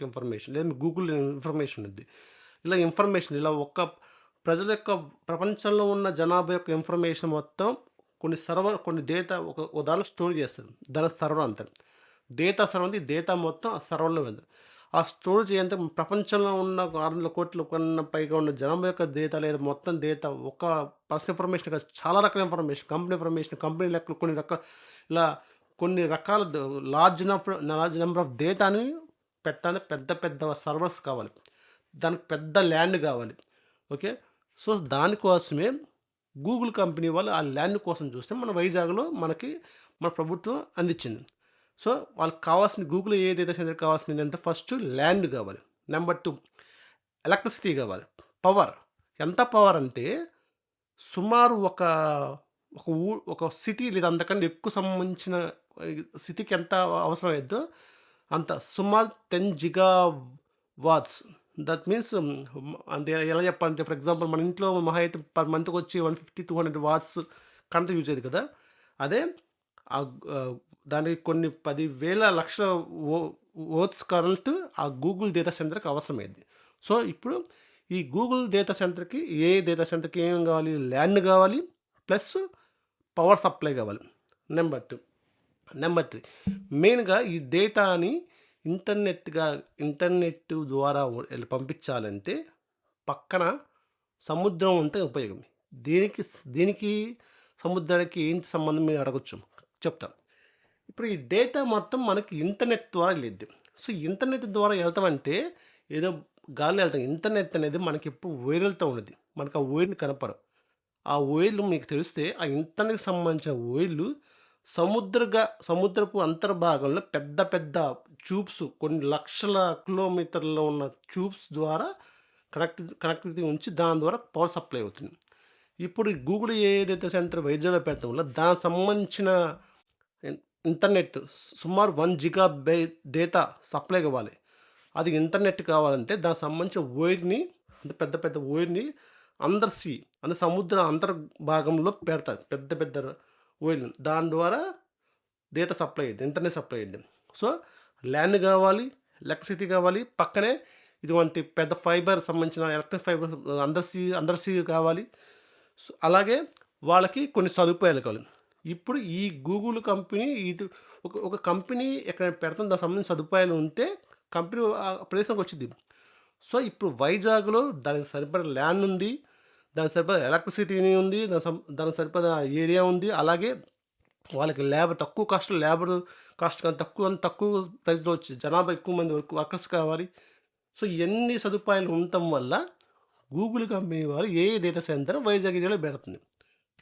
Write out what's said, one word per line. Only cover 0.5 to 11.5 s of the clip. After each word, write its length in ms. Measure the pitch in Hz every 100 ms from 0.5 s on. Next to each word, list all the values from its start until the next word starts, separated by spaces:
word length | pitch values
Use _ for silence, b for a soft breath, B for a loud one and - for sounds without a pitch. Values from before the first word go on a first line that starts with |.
| 143
లేదా 100 | 165
మీ 60 | 131
Google 240 | 165 170 170 147
ఇన్ఫర్మేషన్ 680 | 139 139 156 151 139 113 101
ఉంది. 140 | 98 - B B B B B 165
ఇలా 100 | 185 165
ఇన్ఫర్మేషన్, 480 | 165 202 185 - 143
ఇలా 100 | 156 151 143
ఒక 160 | - 170 - b b b _ 165
ప్రజల 240 | 165 202 214
యొక్క, 160 | 214 180 143 - -
ప్రపంచంలో 560 | 165 202 208 208 208 202 202
ఉన్న 140 | 196 156
జనాభా 340 | 165 180 170 180
యొక్క 120 | 165 160
ఇన్ఫర్మేషన్ 500 | 156 170 170 151 165 151
మొత్తం 320 | 147 - 208 269 _ _ _ _
కొన్ని 160 | 160 160 -
సర్వర్, 320 | 170 202 208 175
కొన్ని 180 | 165 139
డేటా 240 | 175 180 180 165
ఒక, 80 | 160 156 151
ఒక 80 | 147
దానిలో 180 | 175 196
స్టోర్ 200 | - 175 156
చేస్తారు, 280 | 127 - 104 - - 143
దాని 160 | 160 -
సర్వర్ 240 | 147 156
అంటారు. 220 | 127